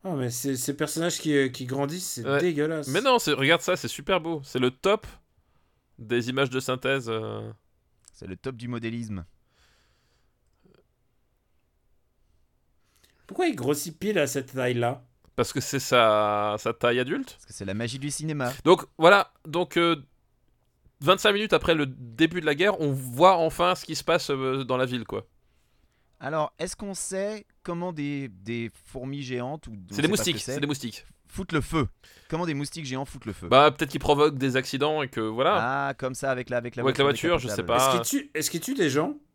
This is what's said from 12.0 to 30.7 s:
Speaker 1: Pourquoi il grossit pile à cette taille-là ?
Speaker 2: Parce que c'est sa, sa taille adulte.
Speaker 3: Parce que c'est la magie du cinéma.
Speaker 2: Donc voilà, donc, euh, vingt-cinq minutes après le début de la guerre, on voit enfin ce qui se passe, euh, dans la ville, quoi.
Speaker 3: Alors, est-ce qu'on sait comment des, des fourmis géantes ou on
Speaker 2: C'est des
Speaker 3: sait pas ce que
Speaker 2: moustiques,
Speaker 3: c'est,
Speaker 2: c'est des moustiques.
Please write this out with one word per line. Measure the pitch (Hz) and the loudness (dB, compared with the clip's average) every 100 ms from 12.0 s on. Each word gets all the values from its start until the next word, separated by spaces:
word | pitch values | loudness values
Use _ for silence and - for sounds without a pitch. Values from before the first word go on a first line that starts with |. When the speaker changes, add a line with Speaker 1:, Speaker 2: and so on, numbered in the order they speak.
| _ _ _ _ _ _ _ _ _ _ _ _ - | _ _ _ _ _ _ _ _ _ _ _ _ -14
Speaker 1:
Pourquoi | 196 359 | -2 -2
il | |
grossit | 202 127 147 180 156 | 0 -2 -2 -4 -6
pile | 196 202 | -2 0
à | 139 | 0
cette | 139 127 | -2 -6
taille-là ? | 131 127 120 117 135 _ _ _ - | -4 -2 0 -2 -4 _ _ _ -4
Speaker 2:
Parce | 120 | -2
que | - | -2
c'est | - 139 | -4 -4
sa, | - 123 113 107 107 104 104 107 | 2 6 6 6 4 2 0 -2
sa | 120 | -4
taille | 117 120 120 | 0 0 0
adulte. | 127 214 - | -2 -4 -8
Speaker 3:
Parce | - | -14
que | - | -20
c'est | - 98 | -12 -8
la | |
magie | 101 117 131 | -6 -6 -6
du | 143 | -8
cinéma. | - 151 151 123 131 | -6 -6 -4 -4 0
Speaker 2:
Donc | 151 175 - - | 6 6 4 4
voilà, | 160 202 - _ 160 | 8 8 4 _ -6
donc, | 165 180 170 | -4 0 2
euh, | 170 160 135 _ _ _ _ _ _ _ _ _ | 2 2 -4 _ _ _ _ _ _ _ _ _
vingt-cinq | 143 185 214 | 2 4 4
minutes | 202 214 | 2 2
après | 160 - | 2 4
le | 165 139 | 2 0
début | 131 120 113 165 175 | -6 -16 0 2 2
de | 156 | -2
la | |
guerre, | 147 190 - | 2 2 2
on | 147 | 0
voit | 135 131 120 180 180 | -2 -6 6 6 8
enfin | 160 - 180 | 2 2 2
ce | 180 | 2
qui | - 156 | -4 -8
se | |
passe, | - 165 - | 0 0 0
euh, | 139 131 135 | -2 -2 -2
dans | 127 127 | -2 0
la | 127 | 0
ville, | 123 | -2
quoi. | 110 101 95 _ _ _ _ _ _ _ _ _ | -6 -8 -10 _ _ _ _ _ _ _ _ _
Speaker 3:
Alors, | 131 156 151 _ | -6 -2 -4 _
est-ce | 180 | -10
qu'on | - 202 | -8 -10
sait | 185 - 190 202 214 - _ | -10 -6 -4 -4 -8 -16 _
comment | - 170 180 | -8 -6 -6
des, | 156 143 143 135 | -6 -6 -6 -8
des | 92 98 117 117 - - | -12 -8 -6 -6 -10 -16
fourmis | 135 131 143 | -12 -10 -8
géantes | 127 127 123 151 147 | -6 -6 -6 -10 -12
ou | |
on | 107 90 | -16 -10
Speaker 2:
C'est | 104 | 0
des | |
Speaker 3:
sait | |
pas | |
ce | |
que | 160 214 - | 2 2 0
Speaker 2:
moustiques, | 120 | -2
Speaker 3:
c'est, | - | -4
Speaker 2:
c'est | 139 | -4
des | |
moustiques. | 143 | -2